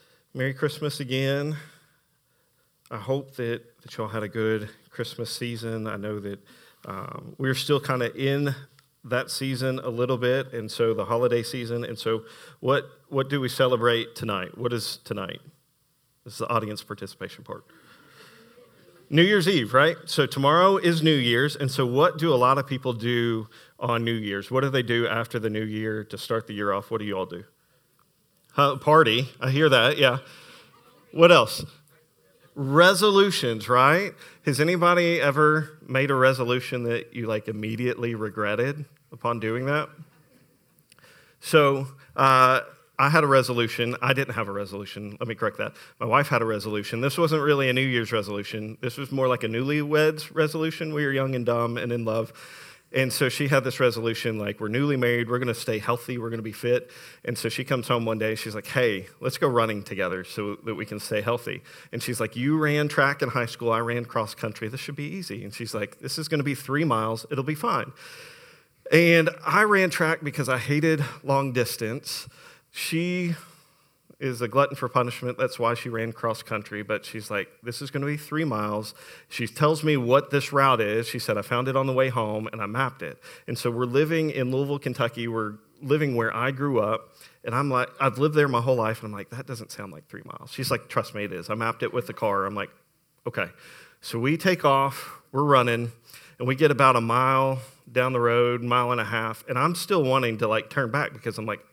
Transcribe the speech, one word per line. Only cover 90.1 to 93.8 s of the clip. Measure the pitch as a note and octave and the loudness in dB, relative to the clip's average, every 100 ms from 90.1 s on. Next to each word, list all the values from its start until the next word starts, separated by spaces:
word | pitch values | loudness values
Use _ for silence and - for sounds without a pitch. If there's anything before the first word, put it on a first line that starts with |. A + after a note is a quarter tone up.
| G2+ - | -18 -16
miles." | - - | -16 -12
She's | - C3 | -6 -4
like, | B2 - | -4 -2
"Trust | - - G#2 | -4 -4 -6
me, | |
it | G#2 | -6
is. | F2+ E2 | -6 -6
I | G#2+ | -4
mapped | A2+ A2+ | -2 -2
it | A#2 | -4
with | B2 - | -4 -6
the | |
car." | - A2 G2 G2 | -4 -2 0 -2
I'm | G#2 | -6
like, | F#2+ _ _ _ _ _ A#2+ | -10 _ _ _ _ _ -8
"Okay." | A2+ E2+ - - - | -6 -6 -8 -20 -20